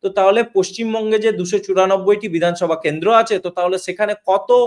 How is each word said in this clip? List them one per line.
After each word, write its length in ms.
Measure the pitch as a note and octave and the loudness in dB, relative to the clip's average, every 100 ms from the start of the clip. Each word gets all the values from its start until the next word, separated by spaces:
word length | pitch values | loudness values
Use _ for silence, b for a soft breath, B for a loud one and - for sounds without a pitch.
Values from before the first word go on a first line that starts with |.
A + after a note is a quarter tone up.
তো 20 | G3 | -4
তাহলে 320 | F#3+ F#3+ G#3+ A3+ | 0 2 2 0
পশ্চিমবঙ্গে 640 | G3 F#3+ - A3+ A3 A3 G#3+ | 0 -2 -4 -4 -4 0 0
যে 120 | A3 | 0
দুশো 260 | F#3 F3+ G3+ | -2 -2 -4
চুরানব্বইটি 680 | F#3+ F#3 F#3+ G3 F#3+ G3+ F3+ | -2 0 2 2 2 0 -2
বিধানসভা 480 | E3 F3 E3+ F3 D#3+ | -2 -2 -2 -2 -2
কেন্দ্র 300 | D#3+ D3+ F3 | -4 -2 2
আছে, 220 | A3+ A3 G#3 | 4 4 -2
তো 100 | F3+ | -4
তাহলে 260 | F3 F3+ F#3 | -4 -2 -2
সেখানে 340 | - F3+ G#3 G#3 - | -6 -4 -4 -4 -2
কত 240 | F#3+ - B3 | -2 2 2